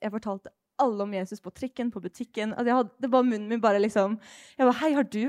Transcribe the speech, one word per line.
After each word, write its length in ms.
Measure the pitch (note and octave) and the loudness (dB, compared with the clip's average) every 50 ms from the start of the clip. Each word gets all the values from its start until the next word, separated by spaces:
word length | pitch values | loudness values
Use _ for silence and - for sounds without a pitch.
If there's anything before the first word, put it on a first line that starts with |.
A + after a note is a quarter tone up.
| - | -8
Jeg 80 | G#3+ | -8
fortalte 400 | G3 A3+ - A3 G3 G3 - - - _ _ _ _ - C#4+ | -6 -6 -6 -6 -8 -8 -10 -16 -20 _ _ _ _ 0 0
alle 220 | B3+ A3 G3+ G3+ | 0 0 -2 -4
om 80 | G#3 G#3 | -4 -4
Jesus 240 | F#3+ F#3+ F#3 G#3+ G#3 - | -6 -6 -6 -8 -12 -14
på 100 | F3+ - | -16 -10
trikken, 380 | - - B3+ - - B3 A#3+ A3 | -10 -10 -8 -6 -6 -6 -6 -6
på 80 | G#3 F3 | -6 -10
butikken. 480 | F3+ - - B3 - - A3+ G#3+ A3 | -10 -10 -10 -12 -10 -6 -6 -4 -4
Altså, 160 | A3 - A#3+ | -4 -2 0
jeg 120 | A#3+ A#3+ C4 | 2 2 2
hadde, 100 | B3 G#3 - _ A#3+ | 0 0 -4 _ -2
det 60 | C4 A#3 | 2 2
var 100 | B3+ B3+ | 4 4
munnen 240 | B3+ A3+ G#3+ G#3 G#3 | 2 0 -2 -4 -4
min 140 | A3+ A#3 A3+ | -2 2 2
bare 160 | A3 G3+ G3+ | 4 4 4
liksom, 380 | G3+ A3 G#3 A3 - - A3 A3 - - - - - - - - | 2 2 2 2 0 0 0 -4 -6 -12 -20 -20 -20 -16 -2 2
jeg 80 | C4 | 4
var, 80 | B3 B3 B3 | 4 4 4
«Hei, 100 | D4 D#4+ D4 | 2 2 2
har 100 | C#4+ C4 | 2 0
du 140 | - - G#3+ A3 | 0 -2 -2 -2